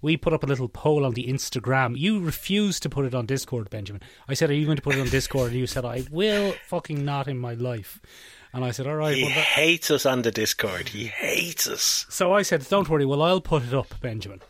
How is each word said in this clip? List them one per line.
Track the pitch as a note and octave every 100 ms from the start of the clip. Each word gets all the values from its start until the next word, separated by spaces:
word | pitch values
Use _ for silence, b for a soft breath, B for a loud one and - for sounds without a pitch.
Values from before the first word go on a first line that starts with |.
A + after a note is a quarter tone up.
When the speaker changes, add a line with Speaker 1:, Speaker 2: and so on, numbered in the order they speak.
Speaker 1:
we | D3+ D#3+
put | -
up | D#3+
a | C#3
little | C3+ B2+
poll | - D3+ D3+
on | C#3
the | A#2+ B2
Instagram. | C3 - C3 G#2+ C3 B2+ A#2+
You | E3 G#3+
refused | E3+ C#3+ - G3 G#3 F3+
to | D#3
put | C#3+
it | C3+
on | B2 A2+
Discord, | C3+ - B2 G#2+
Benjamin. | A2 G2+ G2+ B B B
I |
said, | C3+ D#3+
"Are |
you | C#3+ D3+
going | D3+
to |
put | C#3+
it | C3+
on | B2+
Discord?" | C3+ - C#3 B2
And | B2
you | B2
said, | -
"I | A#2+ A#2+ C3
will | D3+ G#3+ G#3 G3+ - -
fucking | F3 - D3+
not | C#3+ C#3+ C#3
in | C3
my | B2
life." | A#2 B2 A#2+ G2+ - B B B B B
And | B2
I | B2+
said, | A2+ C3
"All |
right." | D3+ D#3 C#3
Speaker 2:
He |
Speaker 1:
well, | B2+
that | C3+
Speaker 2:
hates | - - D#3 E3+ -
us | C#3+ C#3
on | B2+
the | A#2
Discord. | A2 A2 - A2 F2+ -
He | G#2 A2
hates | - - - E3+ D#3+ -
us. | - - - -
Speaker 1:
So | - F3+
I | G3+
said, | G3 E3 C3+
"Don't | G3 E3+
worry, | D#3
well, | C#3 C#3+
I'll | D#3+ F#3
put | - D#3+
it | A#2+
up, | C3+ A#2 -
Benjamin." | B2+ A2 G2 F#2+ -